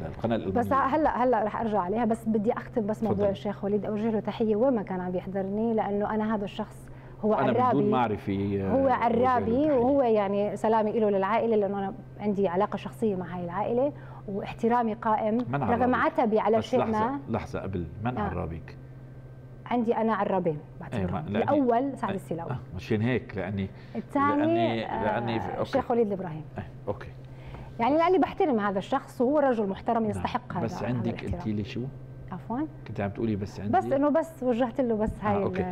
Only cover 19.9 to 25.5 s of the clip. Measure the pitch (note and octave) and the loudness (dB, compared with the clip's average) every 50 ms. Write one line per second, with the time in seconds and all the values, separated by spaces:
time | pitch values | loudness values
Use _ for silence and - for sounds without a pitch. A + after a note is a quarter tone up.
19.9 | A3+ A3 A3 A3+ G#3+ F#3+ G3+ G3+ F#3+ F#3 F3 E3+ D3+ D3 - - - - - - | 2 2 2 2 2 0 0 0 0 2 2 0 -2 -2 -8 -12 -14 -14 -12 -6
20.9 | B2+ G#2+ F#2 F2+ F#2+ F2+ - - - G#3+ - - C#4+ D4+ C4+ A#3+ A#3 A#3 C#4 C#4 | -4 -2 -2 -2 -2 -4 -4 -2 0 0 2 4 4 4 4 4 4 2 2 0
21.9 | B3 - - F#3+ F#3+ F#3+ - - F3 E3 E3+ - B2+ - - - - - - - | -4 -4 -4 -4 -4 -6 -6 -6 -6 -6 -4 -4 -6 -6 -6 -10 -10 -10 -4 -2
22.9 | A#2 G#2 A2 B2+ B2+ G#2+ - - - G2 F2+ F#2 G#2 G2 F#2+ F#2 - - - - | 0 2 2 2 2 0 -2 -4 -6 -6 -4 -2 -2 -2 -2 -4 -6 -12 -16 -10
23.9 | - A3+ A3 - - C#4+ C#4+ C#4+ D4 D4 D4+ D#4+ E4+ E4+ E4+ E4 - - - - | -10 -10 -8 -4 0 2 2 2 2 2 2 2 2 2 2 2 0 -2 -2 -4
24.9 | - - - G#2 G2 A#2+ A#2+ A#2+ A2+ A2 G2 F2+ | -4 -2 0 0 0 0 0 -2 -2 -2 -4 -4